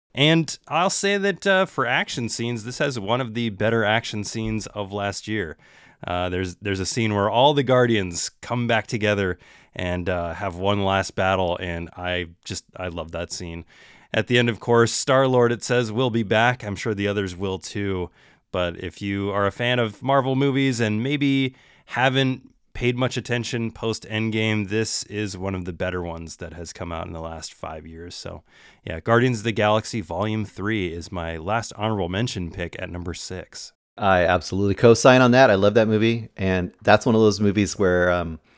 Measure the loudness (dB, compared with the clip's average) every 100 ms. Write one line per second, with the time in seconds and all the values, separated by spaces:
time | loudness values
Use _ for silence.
0 | _ 0 4 4 0 -6 -4 0 0 0
1 | 0 0 0 0 2 2 0 -2 -2 0
2 | -2 -4 -6 -4 -4 -6 -8 -4 -4 -2
3 | -2 -2 -2 -4 -4 -2 0 2 2 2
4 | 0 -6 -6 -6 -4 -4 -6 -8 -8 -4
5 | -4 -4 -4 -4 -4 -10 _ -20 -20 _
6 | -6 -2 -2 -2 -4 -6 -4 -4 -2 -2
7 | 0 2 2 4 4 4 4 4 4 2
8 | -2 -6 -8 -10 -8 -4 0 0 -2 -2
9 | 0 2 0 -4 -12 -20 _ -8 -4 -4
10 | -2 -4 -4 -6 -8 -4 -2 0 2 0
11 | 0 -2 0 2 0 -2 -6 -6 -8 -8
12 | -6 -4 -6 -10 -10 -10 -10 -10 -10 -8
13 | -8 -8 -8 -10 -10 -12 -14 -20 -20 -20
14 | _ -4 2 2 2 0 2 4 4 2
15 | 2 4 4 4 4 2 0 0 0 0
16 | 0 0 2 2 2 2 -4 -6 -4 -2
17 | 0 0 -4 -4 -4 -4 -6 -6 -4 -2
18 | -6 _ _ _ _ -4 -2 -4 -10 -8
19 | -4 -2 0 0 0 0 0 0 0 -2
20 | 0 2 2 0 0 2 0 0 0 0
21 | -2 -2 0 2 0 -4 _ _ -8 0
22 | 2 2 0 -2 -8 _ _ -4 -2 0
23 | -2 -2 -4 -4 -4 -4 -6 -4 -4 -4
24 | -6 -4 -2 0 0 0 0 -2 -2 -4
25 | -6 -6 -6 -6 -6 -6 -6 -6 -6 -4
26 | -6 -8 -12 -14 -14 -14 -14 -12 -10 -8
27 | -10 -10 -10 -12 -14 -14 -14 -14 -16 -16
28 | -16 -14 -14 -14 -18 _ -20 _ -10 -6
29 | 2 4 4 0 -2 2 4 2 0 -6
30 | -6 -4 -4 -4 -6 -8 -4 -2 -4 -6
31 | -10 -8 -8 -6 -4 -4 -4 -4 -2 0
32 | -2 -2 -4 -4 -8 -8 -10 -8 -10 -8
33 | -8 -10 -10 -12 -12 -16 -18 _ _ -2
34 | 4 4 6 2 0 -2 0 6 6 8
35 | 8 8 8 8 8 6 6 4 4 4
36 | 2 0 -6 -4 0 0 -2 -2 4 4
37 | 6 6 6 4 2 2 0 2 2 4
38 | 4 2 -2 -8 _